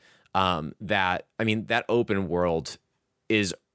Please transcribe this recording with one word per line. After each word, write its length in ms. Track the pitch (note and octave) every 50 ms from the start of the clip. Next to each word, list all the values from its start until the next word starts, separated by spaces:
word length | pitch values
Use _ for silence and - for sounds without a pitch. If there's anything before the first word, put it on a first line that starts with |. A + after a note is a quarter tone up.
| _ - - _ _ _ -
um, 400 | F#2+ F#2+ F2+ F2+ D#2+ D#2 D2+ - -
that, 460 | A2 E2+ G#2 G2 F#2+ F2+ F2+ - - _ _ -
I 60 | A2+
mean, 220 | A2 G#2+ A2 G#2
that 180 | - A2+ A#2 - -
open 380 | A2+ A#2+ A#2 - G#2 G2 F#2+ D#2
world 500 | E2+ F2 F2+ F2 E2 E2 - - - - _ _ _ _ _ _ _ _ _ -
is 260 | A2 G#2+ G2+ F2+ - - _ _